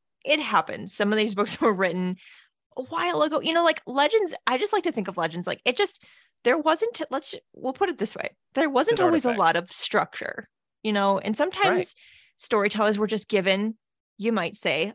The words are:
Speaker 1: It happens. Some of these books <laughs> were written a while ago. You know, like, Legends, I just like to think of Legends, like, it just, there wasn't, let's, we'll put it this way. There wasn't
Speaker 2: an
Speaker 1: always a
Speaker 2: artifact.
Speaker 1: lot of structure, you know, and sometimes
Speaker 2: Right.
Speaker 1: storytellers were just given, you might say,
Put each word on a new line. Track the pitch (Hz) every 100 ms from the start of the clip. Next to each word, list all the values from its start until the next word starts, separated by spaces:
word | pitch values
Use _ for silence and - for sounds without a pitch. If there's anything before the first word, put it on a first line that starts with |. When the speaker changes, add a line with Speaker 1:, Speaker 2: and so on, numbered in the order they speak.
| _ _
Speaker 1:
It | - 302
happens. | 240 202 - - 185
Some | - 202
of | 214
these | 214 190
books | 208 -
<laughs> |
were | 240
written | 185 185 175 180 185 - - _ _ _ -
a |
while | 262 330 349 311
ago. | 302 302
You | 285
know, | 330
like, | 339 311 -
Legends, | 254 294 440 370 -
I | - 254
just | 403
like | 415
to | 349
think | 240 190
of | 180
Legends, | 165 165 175
like, | -
it | - 247
just, | 403 - _ _ _ _
there | 240 302
wasn't, | 302 330 453 466 320
let's, | 262 - - _
we'll | - 247
put | 262 381
it | 277
this | - -
way. | - _ _
There | - 320
wasn't | 254 320 453
Speaker 2:
an | 359
Speaker 1:
always | 330
a | 247
Speaker 2:
artifact. | 220
Speaker 1:
lot | 165 165
of | 180
structure, | - - 208 156 - - - - _ _ _
you | 220
know, | 208 196 196
and | - 214
sometimes | 311 381 392 359
Speaker 2:
Right. | 359 - - - _ _
Speaker 1:
storytellers | - 220 202 208 214 208
were | 214
just | 220 -
given, | 208 185 196 214 220 _ _ _ -
you | 208
might | 220 170 -
say, | 185 147 190